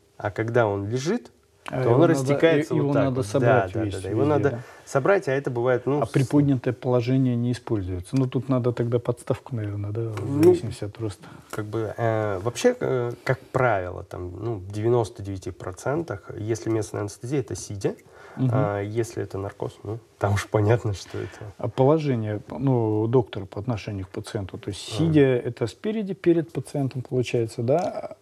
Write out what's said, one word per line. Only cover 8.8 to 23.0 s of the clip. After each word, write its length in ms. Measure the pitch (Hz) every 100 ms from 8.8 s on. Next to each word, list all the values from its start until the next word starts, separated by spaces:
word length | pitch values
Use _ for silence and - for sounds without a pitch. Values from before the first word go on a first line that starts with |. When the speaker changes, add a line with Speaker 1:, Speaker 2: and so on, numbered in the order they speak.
| 120 120
Speaker 2:
подставку, 560 | - - - - -
наверное, 360 | 117 104 101 101
да, 80 | 110
в 300 | 113 110 131
Speaker 1:
Ну, 140 | 139
Speaker 2:
зависимости 400 | 170 175 110 -
от 140 | 104 -
роста. 280 | 110 - - - -
Speaker 1:
как 140 | - 104
бы, 280 | 113 107 110
э, 420 | 117 110 107 95
вообще, 320 | 107 - 247 247
э, 320 | 131 127 120 120
как 160 | - 131 -
правило, 500 | 127 127 101 90 90
там, 300 | 90 90 90 95
ну, 120 | 110
в 180 | 107 95
девяносто 500 | 104 110 123 110 -
девяти 280 | 101 98 90
процентах, 800 | 90 92 92 - 151 165 92 - -
если 320 | 107 110 113
местная 320 | 110 104 110
анестезия, 380 | 104 - 120 143
это 140 | 117
сидя. 400 | - - 104 151 247 - - - -
Speaker 2:
Мгм. 140 | 131
Speaker 1:
А 280 | 107 104 101
если 420 | 104 113 110 -
это 140 | 101 98
наркоз, 420 | 98 - 117 -
ну, 140 | - 117 - -
там 160 | 98
уж 120 | 101 -
понятно, 460 | 110 104 120 110
что 240 | 95 - 104
это. 340 | 92 - 107 -
Speaker 2:
А 100 | 110
положение, 720 | - 131 160 147 120 107 104 -
ну, 580 | - 135 123 110 107